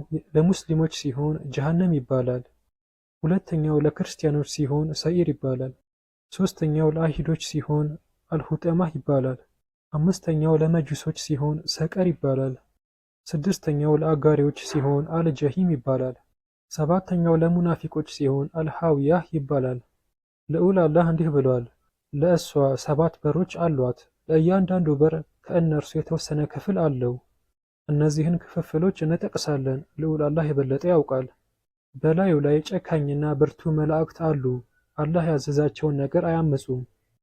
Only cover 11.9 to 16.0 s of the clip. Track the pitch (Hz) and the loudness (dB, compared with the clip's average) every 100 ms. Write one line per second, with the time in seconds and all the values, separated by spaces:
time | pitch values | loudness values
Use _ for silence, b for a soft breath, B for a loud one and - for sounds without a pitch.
11.9 | 196 180 147 139 135 135 131 _ _ _ | 0 0 0 0 0 -2 -6 _ _ _
12.9 | _ _ _ - 160 170 185 - 147 151 | _ _ _ -8 -4 -2 -2 -2 0 2
13.9 | 151 156 156 151 147 143 - - 151 139 | 2 2 2 4 4 2 0 -6 -2 0
14.9 | 143 160 165 165 135 147 185 180 143 135 | 0 -2 -2 -2 0 -2 0 0 0 0
15.9 | 131 | -2